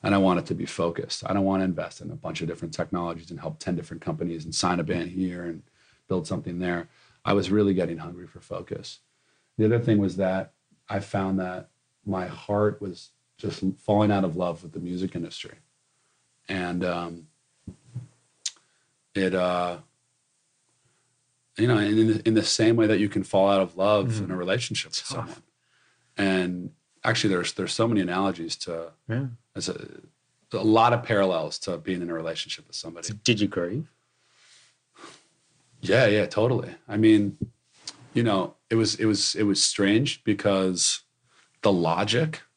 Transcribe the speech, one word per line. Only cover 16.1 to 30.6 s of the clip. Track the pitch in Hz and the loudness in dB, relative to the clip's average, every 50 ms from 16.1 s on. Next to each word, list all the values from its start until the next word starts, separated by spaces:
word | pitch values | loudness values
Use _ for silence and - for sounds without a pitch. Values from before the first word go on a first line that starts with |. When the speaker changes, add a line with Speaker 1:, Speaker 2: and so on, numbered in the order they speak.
| _ _ _ _ _ _ _ - | _ _ _ _ _ _ _ -6
Speaker 1:
And, | 98 92 90 87 87 90 90 | -6 -4 -4 -2 -2 -2 -2
um, | 90 85 85 87 85 85 85 82 _ _ _ _ _ _ _ _ - - _ _ - - - - - _ _ _ _ _ _ _ - - _ _ _ _ _ _ _ _ _ _ _ _ | -2 -2 -2 -4 -8 -10 -12 -16 _ _ _ _ _ _ _ _ -18 -18 _ _ -14 -14 -14 -14 -14 _ _ _ _ _ _ _ -14 -14 _ _ _ _ _ _ _ _ _ _ _ _
it, | 104 95 92 90 | 0 0 2 2
uh, | 92 90 90 90 90 87 87 87 85 - _ _ _ _ _ _ _ _ _ _ _ _ _ _ _ _ _ _ _ _ _ _ _ _ _ _ _ _ _ _ _ _ _ _ - | 2 2 2 2 0 0 -2 -4 -8 -12 _ _ _ _ _ _ _ _ _ _ _ _ _ _ _ _ _ _ _ _ _ _ _ _ _ _ _ _ _ _ _ _ _ _ 0
you | 107 123 | 2 4
know, | 120 107 | 4 4
in, | 101 104 107 110 | 4 4 4 4
in | 113 113 | 6 4
the, | 110 107 - 117 | 4 2 2 2
in | 113 | 2
the | 110 104 | 4 2
same | - - - 117 110 117 117 | 2 2 4 4 4 6 6
way | 110 107 | 6 4
that | 107 95 | 4 4
you | 107 101 | 2 0
can | - 98 95 | 0 -2 -4
fall | - - 98 95 98 | 0 2 4 4 6
out | 101 95 | 6 4
of | - - - 90 | 2 0 0 0
love | 95 104 107 104 98 127 | 2 4 4 4 2 2
Speaker 2:
Mm. | 113 110 101 | -2 -2 -2
Speaker 1:
in | 90 | -4
a | 92 90 | -4 -4
relationship | 87 87 95 123 120 - 113 - - - | -2 0 0 0 -2 -4 -4 -6 -6 -6
with | - - | -8 -10
Speaker 2:
Tough. | - - | -8 -8
Speaker 1:
someone. | - - 117 - - - _ _ _ _ _ _ _ _ _ _ _ _ _ _ _ - | -8 -8 -8 -10 -12 -16 _ _ _ _ _ _ _ _ _ _ _ _ _ _ _ -2
And | 101 98 95 95 92 90 90 90 90 107 - _ _ _ _ _ - | 0 2 2 2 0 0 -2 -4 -8 -10 -12 _ _ _ _ _ -2
actually, | - 117 - - 107 95 | 0 0 2 2 2 2
there's, | 90 85 - - | 0 -2 -2 -4
there's | - 95 80 - | -6 -6 -6 -2
so | - 110 120 | 0 0 2
many | 117 104 | 2 0
analogies | 92 87 87 92 98 98 92 85 82 82 80 - | 0 0 0 0 0 0 -2 -4 -6 -8 -8 -8
to, | - - 85 82 82 82 - _ _ - | -8 -8 -8 -8 -8 -12 -16 _ _ -6
Speaker 2:
Yeah. | 113 123 139 131 120 - _ _ _ | -6 -4 -4 -6 -8 -12 _ _ _
Speaker 1:
there's | - - - | -8 -6 -6
a, | - - - 50 50 50 50 - _ _ _ _ _ _ _ _ - | -6 -8 -10 -16 -18 -20 -20 -20 _ _ _ _ _ _ _ _ -6
a | - | 0